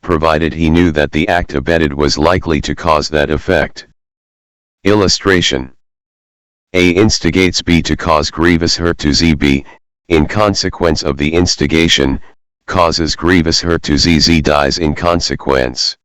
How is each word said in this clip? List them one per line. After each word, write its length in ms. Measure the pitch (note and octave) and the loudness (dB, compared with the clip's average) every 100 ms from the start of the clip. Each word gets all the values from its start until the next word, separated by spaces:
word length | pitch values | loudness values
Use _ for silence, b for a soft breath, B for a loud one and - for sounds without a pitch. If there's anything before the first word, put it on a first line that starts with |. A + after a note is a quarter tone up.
provided 540 | - E2 D#2+ D#2 D#2+ | -2 -2 0 0 -2
he 160 | D#2 D#2+ | -2 0
knew 200 | D#2+ F2 | 2 2
that 220 | D2 D2 | 2 -2
the 160 | D#2 E2 | -2 0
act 240 | F2 F2 | -2 -2
abetted 400 | D2 C#2 E2 D#2 | -4 0 0 0
was 240 | C#2+ D2 C#2 | 0 -2 0
likely 460 | D#2 F#2 E2 D2+ | 0 0 0 -4
to 120 | - | -2
cause 360 | D2+ E2+ D2+ D2 | -6 0 -2 0
that 180 | D#2 D2 | -2 -2
effect. 600 | D2+ - F2 C2 - - _ _ _ _ _ _ _ _ _ | -4 0 -2 -2 -8 -20 _ _ _ _ _ _ _ _ _
Illustration. 880 | G2 G#2+ F#2 - G2 F#2 E2 C2+ C2 _ _ _ _ _ _ _ _ _ _ | 0 2 2 0 2 2 0 -4 -8 _ _ _ _ _ _ _ _ _ _
A 200 | F#2 F2+ | 2 2
instigates 680 | E2+ G#2+ - E2+ E2+ F#2 E2 | 4 2 2 -2 2 0 0
B 220 | - E2+ | 0 0
to 120 | D2+ | 2
cause 360 | D#2 - D#2 D2 | -4 0 0 0
grievous 440 | - E2+ E2+ E2+ | -2 2 2 0
hurt 220 | - E2+ E2+ | 0 -2 -2
to 160 | D2+ | -2
Z. 220 | C#2+ E2+ | 0 2
B, 320 | C#2+ C#2+ C#2 - B _ _ _ | 2 2 0 -4 B _ _ _
in 160 | E2 | 0
consequence 760 | D2+ G#2 G#2+ G2+ F#2 - E2+ D#2+ | 2 0 0 0 -6 -2 -2 0
of 160 | D#2 C#2 | -4 -2
the 160 | D2 | -2
instigation, 840 | E2 F2+ - C#2+ D#2 E2 - C2+ C#2 b _ _ _ | 0 0 0 0 2 2 2 0 -2 b _ _ _
causes 500 | - F#2 E2+ E2 D#2 | -6 0 0 0 -4
grievous 460 | D2+ E2 F2+ D#2+ E2 | -2 2 2 2 0
hurt 220 | E2+ E2+ | 0 -2
to 160 | - C#2+ | 0 0
Z. 220 | E2+ D#2+ | 2 2
Z 200 | D#2 E2+ | 2 2
dies 380 | D2 D2 C#2+ C2+ | 2 2 0 0
in 160 | D#2+ | -2
consequence. 1040 | D2 F2 E2+ - C#2 - C2+ B1 B1 - - | -2 0 0 -2 -6 -2 -2 -2 -2 -6 -6